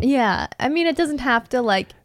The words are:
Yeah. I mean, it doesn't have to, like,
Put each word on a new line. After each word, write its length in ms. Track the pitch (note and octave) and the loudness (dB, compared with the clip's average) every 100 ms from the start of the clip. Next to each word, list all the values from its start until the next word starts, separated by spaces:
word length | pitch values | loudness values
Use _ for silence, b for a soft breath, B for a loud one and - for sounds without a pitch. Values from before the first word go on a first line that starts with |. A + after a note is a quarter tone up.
Yeah. 420 | B3 C#4 G#3+ - D2+ - | 2 2 2 0 -4 -4
I 80 | C4 | -2
mean, 180 | D#4+ E4 | 0 0
it 100 | D#4 | 0
doesn't 220 | D#4+ D4 | -2 -2
have 300 | B3+ A#3 - | 0 0 0
to, 120 | B3+ | -2
like, 260 | A#3 F#3+ - - | 0 0 -2 -12